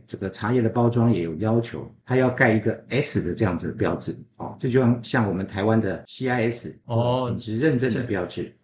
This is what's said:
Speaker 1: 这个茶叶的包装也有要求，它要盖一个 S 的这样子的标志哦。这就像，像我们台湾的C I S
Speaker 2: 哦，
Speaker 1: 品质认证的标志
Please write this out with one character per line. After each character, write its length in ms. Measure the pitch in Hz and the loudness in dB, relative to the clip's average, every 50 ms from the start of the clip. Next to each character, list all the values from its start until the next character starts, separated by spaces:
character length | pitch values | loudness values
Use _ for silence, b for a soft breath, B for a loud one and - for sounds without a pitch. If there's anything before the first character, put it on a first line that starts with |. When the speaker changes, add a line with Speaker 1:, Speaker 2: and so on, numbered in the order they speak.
| - | -12
Speaker 1:
这 100 | - - - | -14 -10 -8
个 100 | 98 95 | -6 -8
茶 240 | - - 107 104 123 | -6 -4 -2 0 2
叶 80 | 127 | 2
的 80 | 113 113 | 2 2
包 180 | - 120 120 | 2 2 2
装 240 | 117 117 120 117 120 | 2 4 4 4 4
也 120 | 113 87 85 | 2 2 0
有 100 | 82 80 | -4 -4
要 220 | 78 107 110 113 117 | -2 0 2 2 0
求， 300 | 113 - - 73 69 - - _ _ | 0 -2 -6 -10 -12 -12 -16 _ _
它 100 | - 127 | 0 2
要 140 | 131 131 127 | 2 2 2
盖 240 | 120 - 135 117 110 | 2 4 4 4 4
一 60 | 110 | 4
个 200 | - 120 110 - - - | 2 0 -2 -2 -4 -4
S 340 | 110 131 147 - - 101 - | -2 -2 0 0 0 -2 -2
的 100 | 85 85 | -2 0
这 100 | - 113 | 0 0
样 140 | 95 87 | 0 0
子 80 | 82 - | 0 -4
的 60 | 80 - | -6 -4
标 220 | - 101 85 85 | -2 -2 -2 -2
志 200 | - - - - - - - _ | -2 -6 -8 -10 -10 -14 -18 _
哦。 180 | - - - - - | -12 -12 -12 -8 -6
这 100 | - 131 | -2 2
就 100 | 117 131 | 2 4
像， 180 | 127 117 123 117 | 4 4 4 2
像 260 | 117 - - 127 113 | 0 -2 0 0 0
我 60 | 101 87 | 0 0
们 140 | 92 98 | -2 -4
台 160 | 98 98 95 98 | -4 -4 0 2
湾 180 | 110 110 113 | 2 4 4
的 220 | 101 95 87 80 - | 2 0 -2 -6 -10
C 220 | - - - 127 | -14 -10 -6 -4
I 240 | 127 123 123 110 120 | -2 0 0 0 0
S 260 | 117 - - 80 - - _ | -2 -4 -8 -12 -14 -14 _
Speaker 2:
哦， 440 | - 120 117 120 120 123 127 127 120 | -2 0 2 2 2 0 0 -2 -2
Speaker 1:
品 100 | 117 - | -4 -6
质 180 | - 104 107 | -6 -6 -2
认 220 | 113 139 160 139 123 | 0 2 2 2 2
证 120 | 131 127 | 2 0
的 120 | 107 - - | 0 0 -2
标 200 | - 104 92 90 | -2 -2 -2 -4
志 260 | 87 - 90 78 - - _ | -4 -6 -8 -8 -8 -12 _